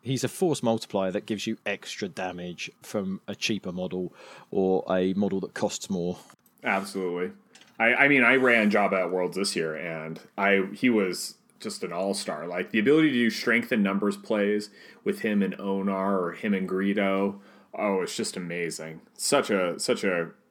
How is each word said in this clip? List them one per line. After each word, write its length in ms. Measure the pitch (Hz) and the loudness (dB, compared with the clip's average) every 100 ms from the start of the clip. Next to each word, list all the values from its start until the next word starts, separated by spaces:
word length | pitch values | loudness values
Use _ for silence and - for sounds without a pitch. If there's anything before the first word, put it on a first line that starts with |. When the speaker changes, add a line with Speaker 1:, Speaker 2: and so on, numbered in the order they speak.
Speaker 1:
He's 200 | 117 131 | -4 -2
a 40 | 127 | -2
force 340 | - 180 143 | 0 0 2
multiplier 480 | 120 113 - 101 95 | 0 0 -2 -2 -2
that 140 | 95 - | -4 -4
gives 200 | 104 113 | -6 -4
you 120 | 113 | -6
extra 440 | - 101 - - 98 | -6 -8 -8 -10 -10
damage 640 | 85 92 90 87 87 - _ | -8 -8 -8 -10 -10 -14 _
from 380 | - 107 95 95 - | -8 -6 -4 -6 -10
a 80 | |
cheaper 380 | 98 - 104 98 | -8 -4 -4 -6
model 400 | 90 90 92 90 - - - - | -8 -6 -4 -6 -10 -20 -20 -6
or 340 | - 92 92 - | 0 2 2 2
a 240 | 92 92 | 0 2
model 260 | 95 101 95 | 0 0 -2
that 140 | 87 | -6
costs 340 | - 104 - - | -4 -4 -4 -6
more. 280 | 95 87 87 - - _ _ | -4 -4 -6 -14 -20 _ _
Speaker 2:
Absolutely. 680 | 127 98 101 98 92 87 92 - _ - - - | -2 -2 -2 -6 -4 -4 -6 -8 _ -20 -20 2
I, 160 | 113 | 4
I 140 | 123 143 | 6 6
mean, 140 | 139 | 8
I 140 | 120 131 | 8 8
ran 340 | 127 117 107 | 6 6 6
Jabba 220 | 104 98 95 | 4 4 2
at 60 | 87 | 2
Worlds 260 | 92 90 90 | 0 0 0
this 200 | 98 92 | -2 0
year, 180 | 80 | -2
and 460 | 78 85 80 80 135 - - | -4 -6 -8 -8 -10 -12 0
I, 260 | 98 98 95 | 4 4 2
he 160 | 104 127 | 0 2
was 460 | 110 95 87 - - _ _ | 4 2 -2 -8 -14 _ _
just 220 | 110 - | -12 -8
an 100 | 90 | -8
all-star. 540 | 82 98 104 - 76 85 | -4 -2 -2 -4 -6 -6
Like, 240 | 90 92 | -6 0
the 80 | 110 | 2
ability 300 | 110 156 156 | 4 4 4
to 40 | |
do 160 | 123 117 | 4 2
strength 420 | 107 - 117 117 | 0 0 0 2
and 100 | 113 | 0
numbers 340 | 98 98 104 101 | 2 2 0 -2
plays 540 | - 110 101 104 104 - - - | -4 0 2 0 -4 -18 -20 -8
with 160 | - 98 | -6 -4
him 220 | 110 104 | 0 0
and 160 | 95 - | 0 -2
Onar 600 | 98 98 98 95 98 98 | -4 -2 -2 -2 0 0
or 120 | 87 | -2
him 220 | 85 110 | -4 -2
and 140 | 98 92 | -2 -2
Greedo, 720 | 95 98 101 98 98 101 101 - - _ - | -2 0 2 2 2 0 -4 -18 -20 _ -4
oh, 260 | 104 95 | -2 0
it's 120 | 87 - | -2 -4
just 200 | 107 - | -6 -6
amazing. 640 | 87 87 85 78 80 80 _ - | -8 -6 -6 -6 -12 -14 _ -8
Such 340 | - 143 - | 0 2 2
a, 280 | 101 90 76 | 0 0 -2
such 240 | - 113 | -2 0
a 240 | 101 87 82 - _ | 0 0 -4 -10 _